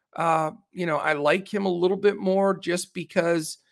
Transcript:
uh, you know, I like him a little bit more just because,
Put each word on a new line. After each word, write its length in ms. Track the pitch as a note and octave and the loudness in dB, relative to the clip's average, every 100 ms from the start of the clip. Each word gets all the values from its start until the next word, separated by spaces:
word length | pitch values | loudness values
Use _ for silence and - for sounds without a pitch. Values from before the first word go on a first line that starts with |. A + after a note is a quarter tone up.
| _ - | _ -4
uh, 340 | E3 D#3+ D#3 - _ | 0 0 0 -6 _
you 140 | F3+ E3+ | -6 -2
know, 120 | D3 | -2
I 140 | D#3 | 0
like 400 | D3 D3 F#3 G3 | 0 2 2 0
him 140 | G#3 G3 | -4 -2
a 60 | |
little 240 | F3 F3+ G3 | 0 0 2
bit 200 | G3+ G3+ | 0 0
more 400 | F#3+ F#3+ G3 F#3 | 0 2 2 0
just 360 | E3+ F3 - | -2 -4 -4
because, 680 | F3+ D#3 F#3+ E3+ E3+ D#3+ - _ | -10 -6 0 2 0 -2 -10 _